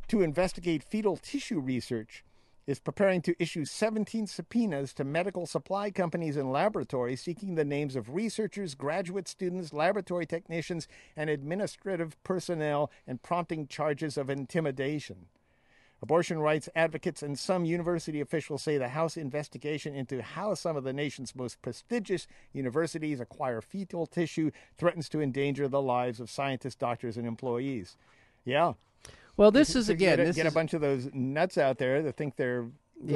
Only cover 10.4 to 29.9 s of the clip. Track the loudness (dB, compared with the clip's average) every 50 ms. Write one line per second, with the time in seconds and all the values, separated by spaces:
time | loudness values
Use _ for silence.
10.4 | -6 -4 -4 -4 -4 -4 -6 -6 -8 -10 -16 -20 -20 -12 -8 -4 -2 0 -2 -2
11.4 | -2 -4 -4 -2 -2 -4 -6 -8 -6 -4 -2 -2 -4 -4 -8 _ -4 -2 -2 -2
12.4 | -2 -2 -2 0 0 2 2 2 0 0 -4 -8 _ -10 -10 -8 -4 -2 -2 -2
13.4 | 0 -2 -4 -6 -6 -6 -4 0 0 0 0 0 -2 -2 -2 -2 -2 -2 -2 -4
14.4 | -4 -2 0 0 0 0 0 -2 -2 -2 -2 -4 -6 -8 -14 -16 -20 -20 _ _
15.4 | _ _ _ _ _ _ _ _ _ _ _ _ 0 2 4 4 4 2 0 2
16.4 | 2 4 2 2 0 -2 2 2 2 2 2 -2 -4 -4 -4 -4 -4 -6 -6 -2
17.4 | 0 0 2 2 2 2 0 0 0 0 0 0 -2 -4 -4 -4 -2 -2 -2 -4
18.4 | -2 -4 -6 -4 -2 0 0 0 0 0 0 0 0 0 -2 -4 -6 -4 -4 -4
19.4 | -6 -6 -10 -8 -6 -4 -4 -4 -6 -6 -6 -6 -6 -4 -6 -6 -6 -6 -8 -4
20.4 | -2 -2 -2 -2 -2 -2 -2 -2 -2 -4 -2 -2 -4 -4 -4 -8 -10 -10 -8 -6
21.4 | -6 -6 -8 -8 -8 -8 -8 -8 -6 -4 -2 -2 0 -2 -2 -4 -4 -8 -18 -20
22.4 | -20 -12 -8 -4 -4 -2 0 0 0 0 -2 -4 -4 -4 -4 -4 -6 -8 -8 -4
23.4 | -4 -2 -2 -4 -6 -6 -8 -8 -8 -6 -6 -6 -6 -2 -2 -2 -2 0 0 0
24.4 | 0 0 -2 -4 -12 -20 _ 0 0 0 2 0 -2 -4 -2 0 0 0 0 0
25.4 | 0 0 0 0 0 0 2 2 2 2 2 2 0 0 -2 -6 -8 -8 -6 -4
26.4 | -2 -2 -2 -4 -6 -8 -6 -2 -2 -2 -2 -2 -4 -6 -4 -4 -4 -4 -4 -4
27.4 | -2 -2 -2 -2 -2 -2 -4 -6 -8 -10 -14 _ _ _ _ _ _ _ _ _
28.4 | -2 2 4 4 4 4 2 -2 _ _ _ _ -20 -20 -20 -20 -20 -2 6 8
29.4 | 10 10 10 10 8 6 4 2 2 2